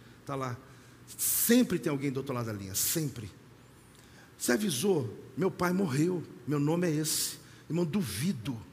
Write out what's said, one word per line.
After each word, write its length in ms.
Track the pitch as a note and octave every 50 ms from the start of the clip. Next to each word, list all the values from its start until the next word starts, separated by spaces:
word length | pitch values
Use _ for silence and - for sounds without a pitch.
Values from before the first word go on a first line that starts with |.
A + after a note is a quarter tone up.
| - - - - -
Tá 100 | - C#3
lá. 220 | C3+ C3 B2 A#2+ - - - - - - - - - - - -
Sempre 600 | - - - - - - - A#3 B3+ A#3+ B3 F3+ E3+
tem 100 | - E3+
alguém 220 | D3 C3+ C#3 C#3+
do 60 | B2+
outro 180 | C3+ C#3 C#3+ B2+
lado 120 | A#2+ A#2
da 60 | A2+ G#2+
linha, 220 | G2 G2 F#2+ G2
sempre. 560 | - - - - E3 D#3 C3+ G#2+ A#2+ G#2+ F#2 - - - - - - - - - - - - - - - - - - - - -
"Você 140 | - - -
avisou? 680 | - G#3+ G#3+ G3 C#3 B2 E3 G#3 F#3 D3+ B2 G#2+ - - - - -
Meu 140 | - F3 F#3
pai 240 | - - F#3 F3 F3+
morreu, 480 | F#3+ G3+ D#3 B2 D3 D#3 F3+ F#3 E3 B2 - - - -
meu 140 | - D3 D3
nome 280 | C#3+ D3+ E3 F3 F3
é 40 | E3+
esse." 460 | D3+ D3+ D#3 D3+ - - - - - - - - - - -
Irmão, 160 | - D3+ E3+ F3
duvido 800 | D#3 F#3 G#3 E3+ G#2 F2+ G2 C#3+ F#3+ F3+ A#2+ G#2 C#3+ B2 A2 - -